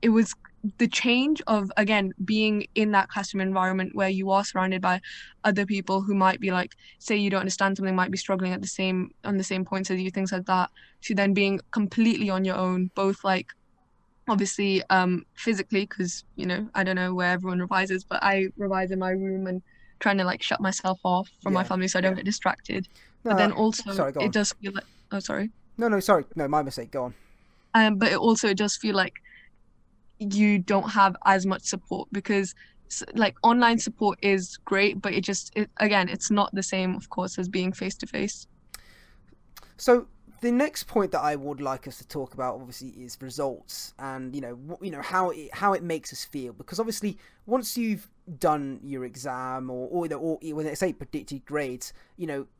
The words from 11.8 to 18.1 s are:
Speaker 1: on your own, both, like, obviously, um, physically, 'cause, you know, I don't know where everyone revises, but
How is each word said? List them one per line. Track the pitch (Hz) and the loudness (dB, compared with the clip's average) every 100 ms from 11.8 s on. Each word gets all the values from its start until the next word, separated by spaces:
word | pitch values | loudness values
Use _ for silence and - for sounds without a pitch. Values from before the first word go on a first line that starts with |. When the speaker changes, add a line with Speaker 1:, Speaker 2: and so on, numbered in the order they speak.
| 202 - 226 226 208 | -2 2 4 4 0
Speaker 1:
on | 185 | 0
your | 190 185 | 0 0
own, | 185 185 185 - | 0 0 -2 0
both, | 196 196 | 0 0
like, | 196 185 - - _ _ _ _ _ _ - | 0 0 -2 -18 _ _ _ _ _ _ 0
obviously, | 208 196 - 202 190 - | 2 2 0 2 2 4
um, | 190 180 180 - - | 2 4 0 -4 -8
physically, | - 208 190 196 196 | -2 -2 0 -2 -2
'cause, | - 180 - - - | -4 -6 -6 -14 -6
you | 185 | -4
know, | 180 214 - | -2 -4 -2
I | |
don't | 185 185 | 0 0
know | 185 | 0
where | 185 180 | 0 2
everyone | 180 185 180 | 0 0 -2
revises, | 180 190 190 185 | 0 0 0 -2
but | - | -2